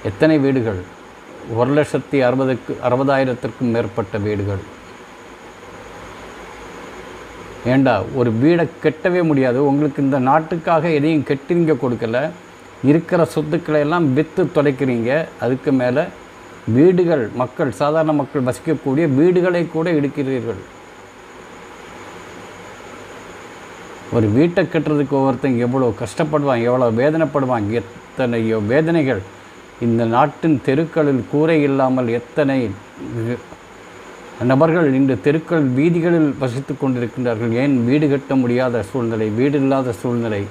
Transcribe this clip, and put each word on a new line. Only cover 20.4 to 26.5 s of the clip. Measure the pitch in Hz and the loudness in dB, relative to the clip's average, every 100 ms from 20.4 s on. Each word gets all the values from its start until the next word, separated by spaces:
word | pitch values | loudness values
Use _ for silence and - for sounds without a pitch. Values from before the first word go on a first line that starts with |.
| 113 95 - - - - - - - - - - - - - 120 117 92 92 - - - - - - - - 254 - - - - - - - - - | -4 -8 -10 -20 -20 -20 -20 -20 -20 -20 -20 -20 -20 -20 -20 -18 -18 -18 -18 -18 -18 -18 -18 -18 -18 -18 -18 -18 -18 -18 -18 -18 -18 -18 -18 -16 -4
ஒரு | 113 110 | 0 2
வீட்டை | 110 170 175 | 4 2 2
கட்டுறதுக்கு | 175 165 147 151 135 139 | 0 0 0 0 0 2
ஒவ்வொருத்தங்க | 135 123 139 120 | 2 0 0 0
எவ்வளோ | 120 131 127 104 | 0 2 0 -2
கஷ்டப்படுவாங்க, | 117 - 156 151 143 | -8 -4 0 0 2